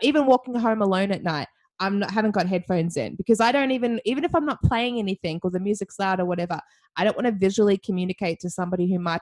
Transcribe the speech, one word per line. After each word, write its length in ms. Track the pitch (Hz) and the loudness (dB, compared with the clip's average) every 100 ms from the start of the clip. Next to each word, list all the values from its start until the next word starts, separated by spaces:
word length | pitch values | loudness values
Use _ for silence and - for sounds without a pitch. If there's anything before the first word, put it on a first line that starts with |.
even 240 | 262 302 269 | 2 4 4
walking 280 | 247 254 | 4 2
home 260 | 240 233 220 | -2 0 2
alone 280 | 202 185 196 | 2 2 0
at 140 | 190 | -2
night, 240 | 170 151 - _ _ - | -2 -4 -6 _ _ -6
I'm 200 | 190 202 | -2 -2
not, 120 | 196 | -2
haven't 200 | 208 220 | 0 2
got 160 | 202 180 | 2 0
headphones 500 | 185 - 180 170 160 | 0 0 0 0 -2
in 200 | 110 - | -4 -4
because 220 | - 220 | 2 4
I 140 | 226 | 4
don't 180 | 277 269 | 4 2
even, 300 | 262 247 226 - | 0 0 -2 -2
even 180 | 262 | -2
if 100 | 320 | 0
I'm 120 | 339 302 | 0 0
not 160 | 226 | 0
playing 360 | - 233 247 240 | 0 0 -2 -2
anything 420 | 196 190 175 160 | -4 -4 -4 -4
or 80 | 185 | -4
the 100 | 180 | -4
music's 380 | 196 208 190 - | -2 -4 -6 -4
loud 220 | 196 185 | -2 0
or 40 | |
whatever, 340 | 180 175 175 160 - _ _ - | -2 -2 -4 -6 -10 _ _ -2
I 80 | |
don't 120 | 202 - | 0 0
wanna 160 | 247 | -2
visually 440 | 208 190 196 208 190 | 0 0 2 2 2
communicate 640 | - 185 180 185 185 170 | -2 -4 -4 -4 -4 -4
to 100 | 180 | -8
somebody 400 | - 180 180 180 | -6 -4 0 0
who 80 | 180 | 0
might 220 | 175 170 | -2 -4